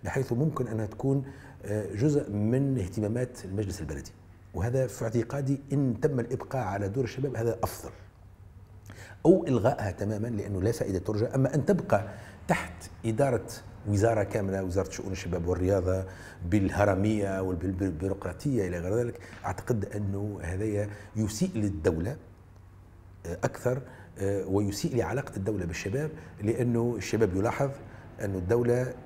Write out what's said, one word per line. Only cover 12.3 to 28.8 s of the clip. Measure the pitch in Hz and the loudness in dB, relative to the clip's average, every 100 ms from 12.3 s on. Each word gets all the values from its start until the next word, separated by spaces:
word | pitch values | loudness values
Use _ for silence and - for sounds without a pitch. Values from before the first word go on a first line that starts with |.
| - - | -14 0
تحت | 123 - - - - 113 | 0 0 -12 -16 -6 -2
إدارة | 110 139 120 - - - - 104 | 2 2 2 -2 -14 -14 -10 0
وزارة | 101 113 107 | 4 6 4
كاملة، | 101 113 98 95 | 2 0 0 0
وزارة | 95 95 92 | 0 0 -2
شؤون | - 98 | -6 -6
الشباب | 92 87 87 85 | -6 -2 -2 0
والرياضة، | 87 92 98 92 95 92 - - - 87 | 2 4 4 4 0 -2 -10 -16 -10 2
بالهرمية | 101 95 - 101 92 104 107 98 95 | 4 4 6 4 6 4 2 0 0
والبيروقراطية | 92 87 92 92 98 78 95 95 87 85 147 123 92 | -2 0 -2 0 -2 0 -2 -2 -4 -4 0 0 0
إلى | 87 | -2
غير | 87 | 0
ذلك، | 110 120 113 - - | 0 0 -4 -14 -8
أعتقد | - - - 117 | -6 -6 -2 0
أنه | 98 104 101 98 104 98 | 0 -4 -2 -2 -4 -4
هذا | 80 95 110 104 104 101 - 110 | -4 -2 0 0 -2 -6 -8 -2
يسيء | 107 - 185 | -2 0 0
للدولة، | 113 104 82 87 82 95 147 - - - - - - - - - - - | 2 0 2 2 2 -2 -6 -14 -20 -20 -20 -20 -20 -20 -20 -20 -14 -10
آه، | 170 | -4
أكثر، | 143 - 123 131 - - - - | -4 0 -2 -2 -6 -18 -18 -4
آه، | 98 101 95 | -2 0 2
ويسيء | 98 101 98 - 120 | 2 2 0 0 0
لعلاقة | 92 127 - 107 | 0 -2 -4 -4
الدولة | 98 104 | -2 -2
بالشباب، | 87 82 98 123 151 - - - | -2 -4 -2 -2 -4 -8 -14 -4
لأنه | 104 117 123 117 120 113 | 0 2 2 4 2 0
الشباب | - 110 107 95 | 0 4 4 4
يلاحظ | 110 - 139 - - - - - | 2 2 -2 -2 -14 -16 -18 -6
أن | 104 | -2
الدولة | 95 87 120 120 120 | -2 2 4 6 2